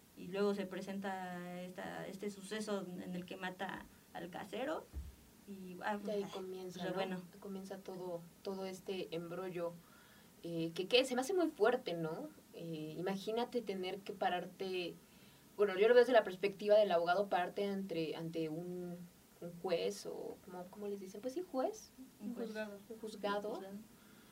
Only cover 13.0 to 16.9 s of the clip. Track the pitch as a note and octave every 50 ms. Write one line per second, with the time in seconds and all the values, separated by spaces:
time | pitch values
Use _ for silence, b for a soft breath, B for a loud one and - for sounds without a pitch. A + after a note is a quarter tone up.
13 | F3 F#3+ G3 G3 - G#3+ A3 A#3 A#3+ A#3+ - A#3+ G#3+ G3 F#3+ F#3 F#3 F#3 F#3+ G3
14 | - - G3 - G3+ F3+ F3+ F3+ F3 F#3 - - F#3+ F#3+ F#3 F3+ E3+ E3 - -
15 | B B B B B B B B B B B F#3+ G#3 G3 F3+ F3+ G#3+ A3+ A#3+ B3
16 | A#3+ B3 B3+ A3 - F#3+ F#3 - - G3 G3 - G#3+ G3+ G#3 G#3+ G#3 G3